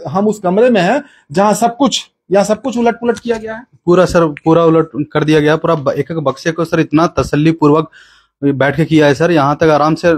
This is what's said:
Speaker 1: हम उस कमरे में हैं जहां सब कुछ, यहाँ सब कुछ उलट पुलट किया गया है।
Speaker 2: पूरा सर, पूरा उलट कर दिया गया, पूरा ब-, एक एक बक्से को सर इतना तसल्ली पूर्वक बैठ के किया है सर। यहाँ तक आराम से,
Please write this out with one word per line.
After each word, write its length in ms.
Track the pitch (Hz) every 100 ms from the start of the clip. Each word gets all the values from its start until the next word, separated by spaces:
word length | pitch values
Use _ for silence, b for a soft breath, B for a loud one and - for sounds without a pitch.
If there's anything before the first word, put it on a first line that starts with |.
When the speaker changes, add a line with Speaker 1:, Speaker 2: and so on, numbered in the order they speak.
| 160
Speaker 1:
हम 200 | 170 214
उस 120 | 208
कमरे 300 | 180 185 247
में 120 | 220
हैं 220 | 175 269 b b b
जहां 220 | 147 208
सब 240 | 208 233 -
कुछ, 340 | 269 - - _ -
यहाँ 120 | 190
सब 180 | 196 214
कुछ 160 | 269 233
उलट 180 | 233 226
पुलट 240 | 233 233
किया 180 | 233 220
गया 180 | 220 220
है। 80 | - _ -
Speaker 2:
पूरा 200 | 180 175
सर, 200 | 180 165
पूरा 400 | 143 160 160 165
उलट 220 | 160 160 131
कर 280 | 147 147
दिया 160 | 147 156
गया, 160 | 147 156
पूरा 200 | 165 160
ब-, 160 | 135
एक 200 | - 139
एक 60 | 165
बक्से 340 | 139 - 175
को 140 | 165 165
सर 140 | 165
इतना 280 | 151 151 170
तसल्ली 440 | 156 131 147 156
पूर्वक 380 | 165 151 151 160 b b b b _
बैठ 320 | 143 139 135 139
के 100 | 151
किया 200 | 156 147
है 80 |
सर। 180 | 139 170
यहाँ 240 | 165 139 147
तक 80 |
आराम 320 | 160 151 151 156
से, 180 | 175